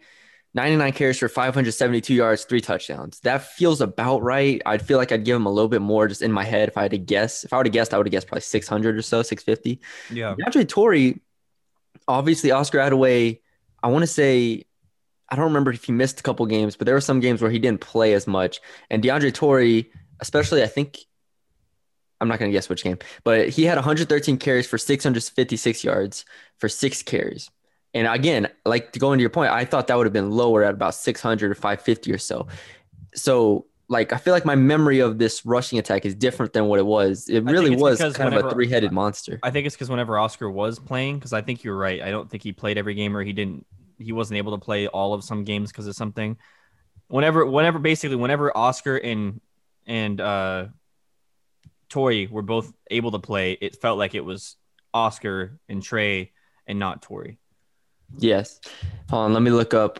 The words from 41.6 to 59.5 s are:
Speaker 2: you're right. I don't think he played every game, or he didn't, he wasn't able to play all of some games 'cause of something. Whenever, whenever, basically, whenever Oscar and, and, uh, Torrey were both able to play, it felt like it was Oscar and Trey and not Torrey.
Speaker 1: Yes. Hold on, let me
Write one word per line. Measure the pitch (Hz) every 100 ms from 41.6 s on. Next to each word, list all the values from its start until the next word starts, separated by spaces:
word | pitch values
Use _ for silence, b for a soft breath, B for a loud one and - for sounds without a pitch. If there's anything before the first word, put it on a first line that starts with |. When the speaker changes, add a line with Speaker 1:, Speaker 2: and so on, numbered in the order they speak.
Speaker 2:
you're | 110 98
right. | 95 92
I | 95
don't | 104 -
think | 101
he | 107
played | 98 107 104
every | 101
game, | 104 104 101
or |
he | 101
didn't, | 101 98 73 - - _ _
he | 113
wasn't | 113 107 104
able | 101 104
to |
play | - 104 101
all | 95 98
of | 104 -
some | 107
games | 101 104 104
'cause | - 104
of | 98
something. | 107 110 107 113 b b b b b _ _
Whenever, | 131 156 160 135
whenever, | 139 165 160
basically, | 156 156 151 127
whenever | 123 143 143 -
Oscar | 120 127 139 131
and, | 120 110 104 113 - _ _ _ -
and, | 113 107 101
uh, | 101 101 95 92 101 - _ _ _ _ _ _ _ _ _ _ _
Torrey | 143 131 110 98
were | 107
both | 101 113 - - _
able | 113 117
to | 101
play, | - 101 92 92
it | 104 -
felt | 117 104
like | 98 104
it | 76
was | 95 - - _ _ _ 113
Oscar | 113 - 107 95 92 143 _
and | 98
Trey | 95 113 104 95 92 _ _ _ -
and | 101
not | 98 -
Torrey. | - - - 110 _ _ _ _ _ _ _ -
Speaker 1:
Yes. | 113 98 104 - B B B B -
Hold | 117 107
on, |
let | 113
me | 120